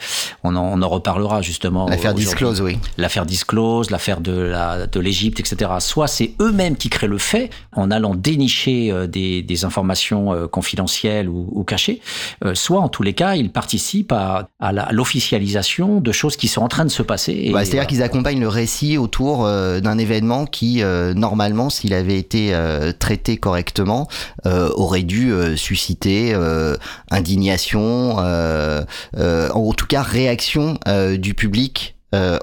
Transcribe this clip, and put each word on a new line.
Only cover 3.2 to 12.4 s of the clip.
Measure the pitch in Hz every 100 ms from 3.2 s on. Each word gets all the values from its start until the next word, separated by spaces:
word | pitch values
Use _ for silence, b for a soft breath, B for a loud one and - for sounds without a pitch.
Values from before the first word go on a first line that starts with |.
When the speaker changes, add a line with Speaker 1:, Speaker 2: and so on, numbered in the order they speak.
| 85
Speaker 1:
Disclose, | 92 - 110 113 117 107
l'affaire | 95 - 90
de | 85
la, | 90 90 87 85 87 90
de | 98
l'Égypte, | 90 92 110 -
et |
cetera. | - 101 101 92
Soit | - - 147
c'est | - 110 -
eux-mêmes | 214 202 180 139
qui | -
créent | - 208
le | 101
fait | - 220 247 B B -
en | 95
allant | 107 107
dénicher, | 92 117 156 131 - - 123 113
euh, | 92 90
des, | 95 95 90
des | 85 87 92
informations, | 101 95 92 - 104 101 87
euh, | 85
confidentielles | - - - 92 - 110 107 92
ou, | 87 87
ou | 101
cachées, | 92 107 - 240 B B B -